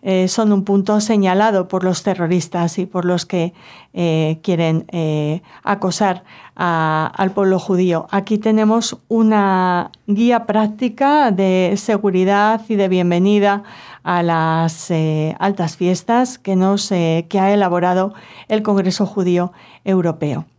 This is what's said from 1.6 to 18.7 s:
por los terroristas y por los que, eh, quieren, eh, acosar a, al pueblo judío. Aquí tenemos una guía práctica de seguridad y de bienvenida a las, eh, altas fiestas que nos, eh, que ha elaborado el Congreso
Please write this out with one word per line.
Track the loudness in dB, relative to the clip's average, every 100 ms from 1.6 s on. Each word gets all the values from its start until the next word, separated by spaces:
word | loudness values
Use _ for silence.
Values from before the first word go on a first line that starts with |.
| -2
por | -2
los | -2 -2
terroristas | -2 -2 0 0 -2 -2 -4 -4
y | -6
por | -4
los | -2 -2 -2
que, | -4 -4 -6 -20 -20 -18
eh, | -4 0 0 0 -2
quieren, | -2 0 0 0 -2
eh, | -4 -2 -2 -2 -4 -8 -12
acosar | -4 -2 -2 0 -2 -2 -8 -20 -20
a, | -6 -2 0 0 0 -2 -2
al | -4
pueblo | 0 0 0
judío. | 0 0 0 -2 -2
Aquí | -6 -2 -2
tenemos | 0 2 2 0 -2 -10 _
una | 0 2 2 2 2 2 0 -4 -12 -4
guía | 0 2 2 0
práctica | 0 0 -2 -6 0 2 4 2
de | 2 2 2 2 0
seguridad | -2 0 0 2 2 2 2 0 -2
y | 0
de | 2
bienvenida | 2 2 2 4 4 2 0 -6 -20 -20 -12
a | -4 -2
las, | 0 0 0 2 0 -4 -4
eh, | -2 0 0 -2 -2
altas | -2 -2 -4 -2
fiestas | -2 -2 0 0 0 -4
que | -4 0
nos, | 2 0 -2
eh, | 0 0 0 0
que | 0
ha | 2
elaborado | 2 2 0 0 0 -2 -6 -20 -20 -4
el | -4
Congreso | 0